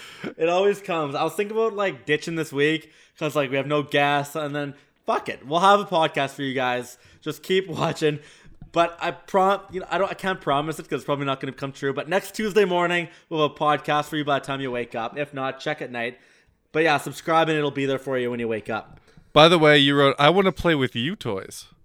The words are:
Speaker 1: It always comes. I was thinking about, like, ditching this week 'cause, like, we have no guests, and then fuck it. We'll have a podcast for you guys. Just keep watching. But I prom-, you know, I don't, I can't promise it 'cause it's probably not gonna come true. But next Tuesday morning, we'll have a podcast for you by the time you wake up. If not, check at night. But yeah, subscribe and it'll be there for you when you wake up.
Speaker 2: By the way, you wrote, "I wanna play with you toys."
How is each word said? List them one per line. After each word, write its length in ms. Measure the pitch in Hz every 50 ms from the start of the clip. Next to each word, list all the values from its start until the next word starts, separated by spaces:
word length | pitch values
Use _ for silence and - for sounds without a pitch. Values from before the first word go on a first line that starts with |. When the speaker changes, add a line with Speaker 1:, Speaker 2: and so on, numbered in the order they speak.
| - - - - - - - -
Speaker 1:
It 100 | 160 170
always 320 | 175 185 196 202 202 196
comes. 340 | - 190 175 165 151 139 139
I 80 | 135 156
was 100 | 160 156
thinking 220 | - 208 208 220
about, 180 | 220 226 220 202
like, 320 | 202 202 190 151 123 107
ditching 300 | 143 151 147 - 170 165
this 160 | 165 151 - 135
week 400 | 139 143 151 160 156 156 - _ _ _ _ _ -
'cause, 160 | 160 151 143
like, 140 | 151 139 123
we 60 | 135
have 100 | 139 135
no 160 | 143 147 147 143
guests, 540 | 143 - 143 143 143 143 143 139 - -
and 180 | 160 151 143 143
then 200 | 147 143 139 139 - _ _ _ _ _
fuck 240 | - 226 - - -
it. 160 | - - -
We'll 120 | 131 151 170
have 200 | 190 196 202 202
a 40 | 202
podcast 460 | - 180 165 160 151 - 151 139 131
for 120 | - - 143
you 120 | 135 127
guys. 420 | 131 127 127 123 123 120 - - - _ - - _
Just 220 | - 156 147 - -
keep 260 | - 190 190 190 185
watching. 520 | 151 127 143 165 156 - 160 151 151 147 - - - _ _ - - - - - -
But 240 | 165 170 170 170 - 156
I 80 | 175
prom-, 500 | 170 - - - - 190 185 190 202 196 - - 170
you 80 | 185
know, 60 | 185 -
I 80 | 165 175
don't, 100 | 196 180
I 60 | 170
can't 260 | - - 190 185 -
promise 380 | - 156 139 143 151 156 151 -
it 100 | 160 -
'cause 100 | 156 131
it's 40 | -
probably 220 | - 147 139 143
not 140 | 139 135 131
gonna 100 | - 135 123
come 200 | - 143 135 135
true. 200 | - 147 139 135
But 160 | 147 - 147
next 280 | 175 196 - - -
Tuesday 280 | - 220 214 165 214 202
morning, 440 | 180 180 175 175 170 175 175 165 151 - - _ _
we'll 140 | 170 156 151
have 80 | 139
a 40 | 139
podcast 500 | - 156 147 147 143 - - 147 147 147
for 100 | - 160
you 80 | 151 143
by 140 | 143 139 131
the 80 | 131
time 140 | - 135 135
you 100 | 135 131
wake 240 | 123 120 120 117 -
up. 240 | 120 113 120 - 143
If 160 | 143 139 -
not, 240 | 135 131 135 131 165
check 240 | - 160 147 - 156
at 80 | 123
night. 260 | 123 120 117 123 123 - _ _ _ _ _ _ _ _ _ _
But 140 | - 156 165
yeah, 120 | 160 147 139
subscribe 500 | - 151 135 - - 175 160 160 160 156
and 100 | 156 151
it'll 140 | 147 143 123
be 140 | 139 135
there 120 | 131 135 131
for 180 | - 139 131
you 140 | 127 123 120
when 80 | 123 120
you 80 | 117
wake 240 | 113 113 107 - -
up. 300 | 113 104 - - - - _ _ _ - - _ _
Speaker 2:
By 160 | 151 156 170
the 100 | 180 170
way, 180 | 156 151 147 147
you 180 | 139 139 143 143
wrote, 160 | 143 139 - -
"I 100 | 143 151
wanna 220 | 175 196 196 190 -
play 240 | - - 175 160
with 180 | 143 131 120 -
you 220 | 120 117 147 -
toys." 500 | - - 123 98 95 - - - - - - - _ _